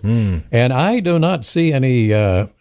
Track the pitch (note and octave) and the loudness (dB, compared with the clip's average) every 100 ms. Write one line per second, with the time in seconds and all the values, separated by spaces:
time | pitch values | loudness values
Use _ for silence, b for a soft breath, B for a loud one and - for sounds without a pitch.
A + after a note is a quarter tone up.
0 | G#2 A#2 G#2 E2 - A#2+ B2+ B2+ F#3 A#3+ | -2 0 0 -4 -2 0 0 0 0 0
1 | F3 E3+ E3+ E3 - E3+ E3 C#3 C3 B2 | 0 0 0 -2 -4 -2 0 0 2 2
2 | A2 G#2+ G2+ F#2 G#2 - | 2 2 2 0 -2 -10